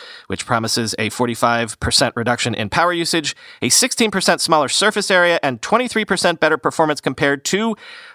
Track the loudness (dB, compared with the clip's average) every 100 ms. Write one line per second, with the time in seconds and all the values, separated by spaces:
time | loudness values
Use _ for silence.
0 | -20 -20 -10 -8 -2 -2 0 -2 -2 -2
1 | -4 -2 -4 0 0 0 -2 -4 -2 2
2 | 2 0 -2 -2 -2 -4 -2 0 0 0
3 | -2 -2 -2 -8 -16 -6 0 2 0 0
4 | 0 2 2 0 2 2 2 2 2 0
5 | 2 4 4 2 0 -4 -2 0 0 -2
6 | -2 0 0 2 2 2 0 0 0 0
7 | -4 0 0 0 0 0 0 -4 -10 -20
8 | -20